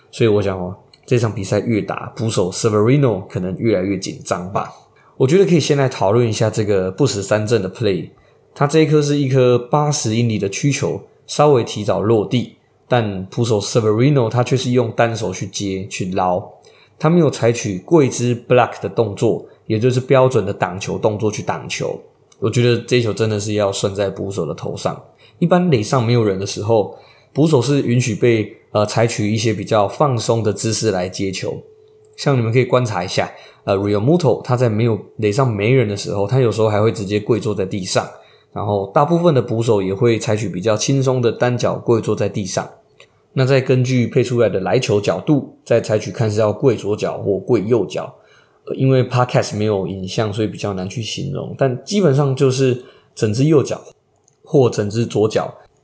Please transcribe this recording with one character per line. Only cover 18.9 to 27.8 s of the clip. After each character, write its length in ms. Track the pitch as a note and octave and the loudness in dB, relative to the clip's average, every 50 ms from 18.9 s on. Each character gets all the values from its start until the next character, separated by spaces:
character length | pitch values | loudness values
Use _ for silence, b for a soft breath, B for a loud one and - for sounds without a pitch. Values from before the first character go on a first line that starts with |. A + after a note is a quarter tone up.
| - - A#2 G#2 G2 | -2 -2 -2 -2 -2
作， 320 | - B2 A2+ F2+ E2 B B B B B | 0 0 0 0 0 B B B B B
也 120 | - A2 G#2+ | -4 -2 0
就 120 | A2+ B2+ | 0 2
是 100 | A#2 B2+ | 0 0
标 260 | B2+ - C#3 C3 C3 B2+ | 0 2 4 4 4 4
准 180 | - A#2 G2 | 2 2 0
的 80 | F#2+ G2 | -2 -2
挡 260 | - - F2+ F2 F#2+ | -2 -4 -4 -4 -6
球 160 | - - F2+ | -6 -6 -4
动 220 | F2+ - G#2+ G#2+ - | -2 -2 -2 -2 0
作 120 | A2 G#2+ | -2 -4
去 120 | G#2 - F#2 | -4 -4 -4
挡 260 | - F#2+ D#2+ A#1+ - | -6 -6 -6 -8 -10
球。 320 | - - B2 - - - - _ _ _ _ _ _ _ | -8 -6 -6 -6 -6 -8 -12 _ _ _ _ _ _ _
我 80 | - A2 | -4 -2
觉 140 | G#2 B2+ A#2+ | 0 2 2
得 180 | A#2+ A#2+ A2+ - | 4 2 0 0
这 160 | - B2+ B2 | 0 0 0
一 40 | A2+ | 2
球 100 | A2 G2 | 0 0
真 160 | G2 A2 A2 | 0 0 0
的 100 | G#2+ G2+ | 0 -2
是 160 | G2+ A2 G#2 | -4 -2 -2
要 180 | G#2 G#2 G2 G2 | 0 0 0 0
算 200 | - - G#2 G2 | -2 -4 -4 -2
在 160 | G2+ G2+ G2 | -2 -4 -4
捕 220 | F#2 - G2 G2 | -4 -6 -8 -8
手 160 | F#2+ F#2 E2+ | -6 -6 -6
的 80 | D2 E2 | -6 -6
头 220 | E2 - - - | -8 -8 -10 -8
上。 280 | - - F#2+ - - - b b b b b b _ | -6 -6 -6 -6 -8 -12 b b b b b b _
一 60 | F3 | 0
般 220 | E3 F#3 F3+ F3+ F3+ | 2 2 2 2 2
垒 120 | D3 A#2 G#2 | 2 0 0
上 220 | - - C3+ A2+ | 0 0 0 2
没 80 | A2+ B2 | 2 2
有 100 | A#2+ A2+ | 2 2
人 160 | G#2 F#2+ F#2 | 2 0 -2
的 80 | G2 | -4
时 160 | G2 - F#2 G2+ | -6 -6 -6 -2
候， 340 | G#2 A2+ A2 G2 F2+ B B B B B B B B _ | 2 2 2 2 0 B B B B B B B B _
捕 160 | - D3 E3 | 0 2 4
手 120 | D#3 B2+ | 4 2
是 220 | A2+ C3 C#3+ C#3 | 2 2 0 0